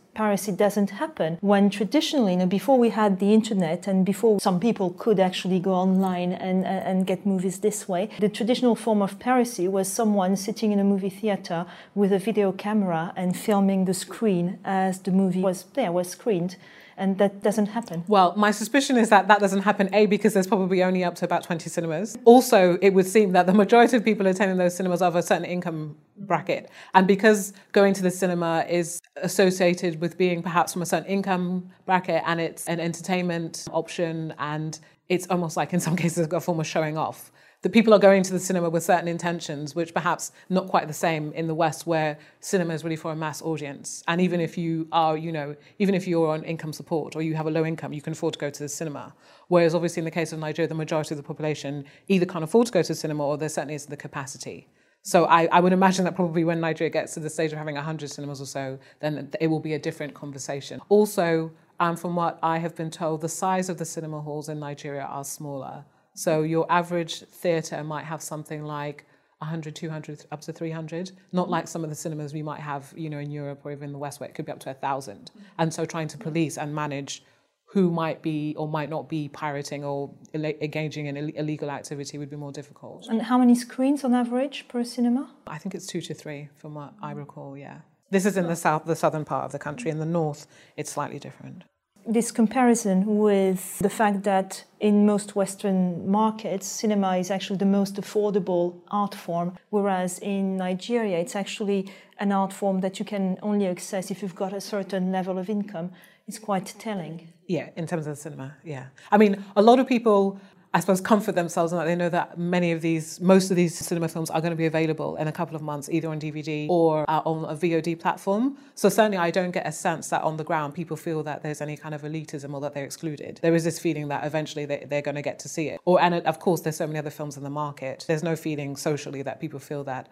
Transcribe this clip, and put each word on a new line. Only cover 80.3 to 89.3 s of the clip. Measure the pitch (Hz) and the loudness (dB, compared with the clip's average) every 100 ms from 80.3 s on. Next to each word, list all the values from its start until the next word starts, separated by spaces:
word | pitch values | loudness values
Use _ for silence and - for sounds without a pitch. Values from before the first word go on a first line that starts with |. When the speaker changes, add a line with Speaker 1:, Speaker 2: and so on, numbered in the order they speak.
Speaker 2:
ille-, | 160 156 151 | -6 -4 -4
engaging | 151 156 156 151 147 | -6 -4 -6 -6 -6
in | 139 | -6
ill-, | 151 147 | -6 -6
illegal | 151 151 143 | -6 -4 -6
activity | 139 - 143 139 147 | -8 -10 -10 -10 -12
would | 143 | -12
be | 147 | -12
more | 143 | -12
difficult. | 143 139 - 117 - - | -12 -16 -18 -18 -16 -6
Speaker 1:
And | 226 | -4
how | 226 254 | 2 4
many | 247 240 | 6 6
screens | - - 262 285 | 2 -2 0 2
on | 262 | 2
average | 247 240 247 285 - - | 0 0 -2 -4 -6 -8
per | 247 | -6
cinema? | 240 - 240 247 302 - - | -4 0 0 0 -2 -12 -16
Speaker 2:
I | 156 | -12
think | 190 | -10
it's | 185 - | -10 -8
two | 170 | -8
to | 160 | -8
three | 151 156 147 147 _ | -10 -12 -12 -14 _
from | 151 151 | -14 -14
what | 139 - | -14 -12
I | 151 | -12
recall, | 147 143 147 139 139 | -10 -12 -14 -14 -14
yeah. | 139 - - _ _ | -16 -18 -20 _ _
This | 190 196 | 2 2
is | 190 | 2
in | 170 | 0
the | 170 | 0
south, | 170 156 | 2 2
the | 165 160 | 0 2
southern | 160 156 | 2 0
part | 147 | -2